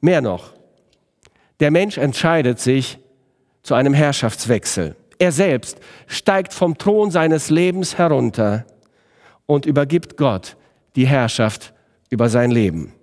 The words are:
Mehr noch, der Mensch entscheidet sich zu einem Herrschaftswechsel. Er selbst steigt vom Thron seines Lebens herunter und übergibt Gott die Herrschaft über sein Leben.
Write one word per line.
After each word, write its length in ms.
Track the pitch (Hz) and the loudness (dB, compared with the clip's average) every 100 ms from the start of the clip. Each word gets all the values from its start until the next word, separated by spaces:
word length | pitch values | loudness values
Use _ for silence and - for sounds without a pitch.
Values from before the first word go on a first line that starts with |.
Mehr 180 | 147 180 | 2 2
noch, 320 | 120 92 - - _ _ _ _ _ _ _ _ _ _ | -2 -6 -12 -20 _ _ _ _ _ _ _ _ _ _
der 100 | 151 | 2
Mensch 260 | 160 202 196 | 2 0 -2
entscheidet 640 | 139 123 165 165 123 120 | -4 0 0 2 0 0
sich 380 | 123 135 131 - _ _ _ _ _ _ | 0 0 -2 -10 _ _ _ _ _ _
zu 100 | - | -2
einem 220 | 123 139 | 2 4
Herrschaftswechsel. 1000 | 143 151 139 120 - 113 117 - - 82 - _ _ | 4 2 0 -4 -4 -2 -2 -2 -6 -6 -8 _ _
Er 140 | 180 | 0
selbst 460 | 143 196 131 - - - - - | 2 0 0 -4 -18 -20 -20 -14
steigt 460 | - - 190 185 | -4 0 0 -2
vom 240 | - 180 160 | -2 -2 0
Thron 340 | - 214 208 | 0 2 2
seines 380 | 175 160 160 - | 0 2 0 0
Lebens 480 | 160 180 180 180 - | 0 0 -2 -6 -2
herunter 720 | 170 143 120 110 107 104 120 _ _ _ _ _ _ _ _ | 0 2 -2 -2 -2 -2 -6 _ _ _ _ _ _ _ _
und 180 | 147 | -2
übergibt 540 | 143 139 143 170 - - | 0 0 0 -2 -4 -2
Gott 400 | 143 98 - - _ _ _ | -2 -2 -8 -20 _ _ _
die 120 | - 127 | -2 2
Herrschaft 640 | 139 123 - 110 - - _ _ _ _ | 2 0 0 -2 -2 -16 _ _ _ _
über 180 | 117 117 | 0 2
sein 220 | 117 120 | 2 2
Leben. 420 | 120 104 82 69 - | 2 2 -2 -10 -16